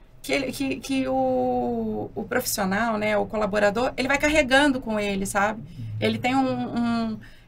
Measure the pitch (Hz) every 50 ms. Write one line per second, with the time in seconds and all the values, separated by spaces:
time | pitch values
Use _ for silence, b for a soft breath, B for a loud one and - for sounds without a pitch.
0 | b b - - - - 277 285 262 262 - - 277 269 262 269 - - 269 262
1 | 262 262 262 262 262 262 254 254 254 254 247 247 247 240 240 226 226 220 214 214
2 | 214 - - - 208 - - 247 247 - - 220 196 190 196 208 233 233 220 208
3 | 214 214 214 202 202 202 226 214 214 202 208 208 208 208 196 233 254 269 - -
4 | 254 277 277 277 294 302 302 311 294 240 269 269 294 294 254 247 - 226 214 214
5 | 208 202 196 196 196 196 - 202 202 214 214 220 - - - - - - - -
6 | 220 220 226 226 - 247 262 269 262 262 254 247 247 233 - 233 240 233 233 226
7 | 226 226 220 214 B B B B B